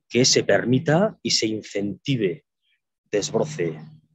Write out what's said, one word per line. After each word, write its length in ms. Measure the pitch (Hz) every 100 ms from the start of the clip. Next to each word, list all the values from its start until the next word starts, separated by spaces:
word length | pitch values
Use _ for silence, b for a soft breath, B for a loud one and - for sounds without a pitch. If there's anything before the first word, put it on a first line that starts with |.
| -
que 160 | 120
se 200 | 120 -
permita 760 | - 98 98 127 85 160 214 -
y 100 | 117
se 160 | - 110
incentive 1000 | 107 - 101 101 95 - 131 98 80 _ _ _ _ _ _ _
desbroce, 680 | 104 - 110 - - 85 78 - - _